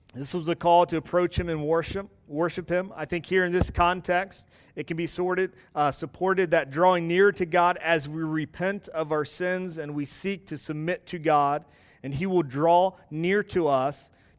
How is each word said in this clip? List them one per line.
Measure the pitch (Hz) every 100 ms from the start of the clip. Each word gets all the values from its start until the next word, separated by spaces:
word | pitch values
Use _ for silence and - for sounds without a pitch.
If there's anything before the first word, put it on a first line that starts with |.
| _
this | 123 139
was | 180 160
a | 165
call | 170 170 170
to | 160
approach | - 180 175 -
him | 175
and | 160
worship, | 151 165 156 196 196 _ -
worship | 147 170 185 165
him. | 180 190 -
I |
think | 151 175
here | - 185
in | 180
this | 180 -
context, | - 175 180 180 180 196 - - _ _
it | - 147
can | 165
be | 165
sorted, | - 180 180 185 - _
uh, | - 147
supported | - 156 - 185 190 180
that | 165 135
drawing | 139 180 180 165
near | 175 202
to | - 175
God | 175 175 175
as | 160 165 143
we | 156
repent | 160 156 147 - 185 202 -
of | 160 156
our | 156
sins | 143 - 180 185 185 160
and | 147
we | 147
seek | 139 - 190 196 -
to | 151
submit | - 151 160 180 -
to | 175
God, | 156 151 143 147 - _ _ _
and | 135
he | 139 190
will | 180
draw | 143 135 165 175 185 185 -
near | 156 170 202
to | - 185 156
us | 135 135 143 - _ _